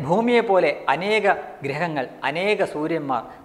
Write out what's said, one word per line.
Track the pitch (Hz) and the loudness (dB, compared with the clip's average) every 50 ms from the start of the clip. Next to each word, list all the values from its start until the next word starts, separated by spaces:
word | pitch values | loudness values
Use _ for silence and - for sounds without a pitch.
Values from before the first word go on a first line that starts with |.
| 147 | 0
ഭൂമിയെപ്പോലെ | 139 175 214 233 247 240 233 226 196 196 180 175 147 147 - - - | 2 2 2 4 4 4 4 4 4 4 4 4 4 2 0 0 0
അനേക | 139 160 180 208 220 214 190 196 170 - - - - - 139 | 0 0 0 0 0 2 2 2 2 0 -2 -12 -12 -10 -6
ഗ്രഹങ്ങൾ, | 139 135 151 175 170 151 143 123 - - - - | -6 -4 -4 -4 -4 -2 -4 -6 -6 -8 -6 -4
അനേക | 135 147 170 190 208 214 196 185 | -4 -2 -2 0 0 0 0 0
സൂര്യന്മാർ, | 143 - 151 151 160 170 160 147 139 131 117 113 - - - | -2 -2 -4 -4 -2 -2 -2 -2 -2 -4 -4 -4 -8 -14 -20